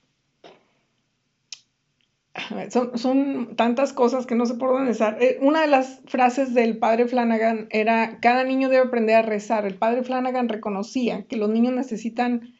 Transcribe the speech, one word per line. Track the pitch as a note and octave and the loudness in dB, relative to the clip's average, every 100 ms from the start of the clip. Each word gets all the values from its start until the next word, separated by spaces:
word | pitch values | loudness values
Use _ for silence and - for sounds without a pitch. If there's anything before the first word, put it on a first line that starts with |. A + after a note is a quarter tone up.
| _ _ _ _ - - _ _ _ _ _ _ _ _ - - _ _ _ _ _ _ _ - - G3+ G3+ | _ _ _ _ -20 -20 _ _ _ _ _ _ _ _ -20 -20 _ _ _ _ _ _ _ -14 -10 -10 -4
son, | A#3+ B3 A#3 | -2 -2 -4
son | B3+ C4+ C#4 C4+ A#3 - | 0 0 0 -4 -6 -2
tantas | A#3 A#3+ C#4 | 0 0 -2
cosas | C#4 A#3+ C4 B3+ | 2 0 0 -2
que | A#3 | -2
no | A#3+ | -2
sé | A#3+ | -2
por | C4 | 0
dónde | B3+ C4 | 0 0
empezar. | A3 G#3+ A3 | 0 0 2
Eh, | B3+ - | 2 4
una | C4+ D#4+ | 2 2
de | D#4 | 4
las | C4+ B3+ - - | 2 2 -8 -6
frases | B3+ B3 B3 C4 A#3+ | 0 2 2 0 2
del | A3+ A3+ | 2 2
padre | A3+ A3+ A#3+ | 0 2 2
Flanagan | B3 A#3 A3+ A3+ A3 G#3+ | 0 0 2 0 -2 -4
era, | A3 G#3+ A3+ A3+ A3+ | -2 2 2 0 2
"Cada | A#3+ B3+ | 2 4
niño | C4 C4 C4 | 2 0 2
debe | C4 B3+ | 4 4
aprender | A#3+ A3 A3+ | 2 4 4
a | |
rezar". | A3+ G#3+ G#3 A3+ G3+ | 4 -2 -2 -2 -2
El | F#3+ | -2
padre | A3+ B3 | 0 0
Flanagan | B3 B3+ B3+ B3+ A#3 | -2 -2 -2 -2 -2
reconocía | G#3+ A3 G3 G3+ C4 A#3 G3 - | -4 -6 -6 -4 -2 -2 -4 -6
que | A3+ | -4
los | G#3 | 0
niños | A3+ B3 | 2 0
necesitan | B3+ C4+ G#3 A3+ B3 B3 A#3+ - | 0 -6 -6 -8 -4 -2 -4 -8